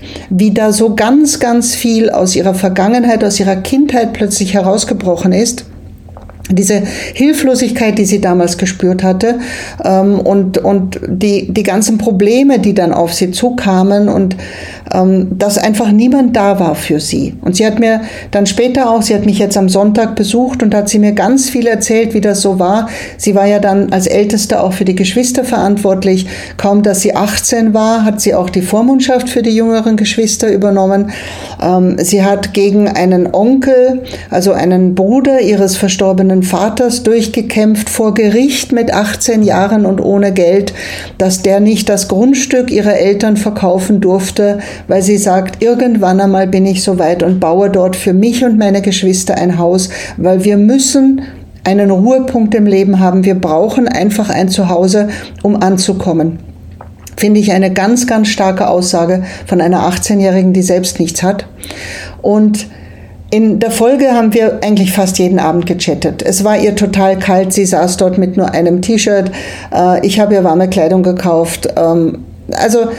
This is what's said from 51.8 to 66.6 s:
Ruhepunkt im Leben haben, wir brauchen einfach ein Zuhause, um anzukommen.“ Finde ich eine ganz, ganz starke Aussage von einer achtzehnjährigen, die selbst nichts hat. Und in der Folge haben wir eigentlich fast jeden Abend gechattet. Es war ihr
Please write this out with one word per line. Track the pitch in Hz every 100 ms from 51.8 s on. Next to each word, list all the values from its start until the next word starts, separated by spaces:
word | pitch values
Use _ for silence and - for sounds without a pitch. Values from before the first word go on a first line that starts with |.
| 202
Ruhepunkt | 185 220 262 254 240 214 220
im | 208
Leben | 196 196 190
haben, | 185 190
wir | 190 185
brauchen | 180 156 214 - 240
einfach | - 208 208 208
ein | - 185
Zuhause, | 185 180 175 185 208 208 208 - -
um | 208 208
anzukommen.“ | 185 190 196 190 190 165 160 165 - - - - - - - -
Finde | 208 208
ich | 208
eine | 190 190
ganz, | 185 196 247 -
ganz | 220 208
starke | 202 190 190 185
Aussage | 180 180 170 170 185 185 - -
von | 185
einer | 170 180 170
achtzehnjährigen, | 180 - 208 190 185 185
die | 185
selbst | 185 185 185 -
nichts | 165 -
hat. | 180 202 - - - - - - - -
Und | - 214 214 208 - - - - - - -
in | 214 220 185
der | 226
Folge | - 226 269 269
haben | 240 220
wir | 208 220 -
eigentlich | 208 208 190
fast | 202 190 190
jeden | 180 185
Abend | 156 170
gechattet. | 175 180 - 143 160 -
Es | - 190
war | 202
ihr | 208